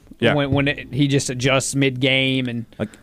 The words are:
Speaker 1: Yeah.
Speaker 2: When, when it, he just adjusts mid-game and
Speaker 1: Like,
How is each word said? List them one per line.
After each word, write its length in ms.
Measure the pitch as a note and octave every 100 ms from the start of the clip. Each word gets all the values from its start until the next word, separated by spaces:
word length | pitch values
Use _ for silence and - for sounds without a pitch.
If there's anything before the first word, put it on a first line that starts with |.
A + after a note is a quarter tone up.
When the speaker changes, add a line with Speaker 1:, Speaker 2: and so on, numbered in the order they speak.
| - -
Speaker 1:
Yeah. 160 | A#2
Speaker 2:
When, 160 | C#3+ C#3+
when 180 | C#3 C#3
it, 240 | C#3 -
he 160 | B2+ C#3+
just 220 | C#3 -
adjusts 460 | B2 C3 C3 - C#3
mid-game 760 | C#3 B2 C3 C3 C3+ C3 B2
and 160 | A#2 A2+ -
Speaker 1:
Like, 100 | G#2+ -